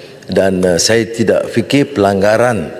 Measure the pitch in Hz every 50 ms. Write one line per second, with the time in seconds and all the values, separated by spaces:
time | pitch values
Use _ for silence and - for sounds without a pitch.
0 | - - - - - - 92 - 95 95 95 90 90 90 85 82 - - 113 117
1 | 110 113 - - 107 98 92 - - - - 117 - - 135 143 139 139 - 104
2 | 98 101 101 95 95 104 110 110 123 123 113 92 76 - -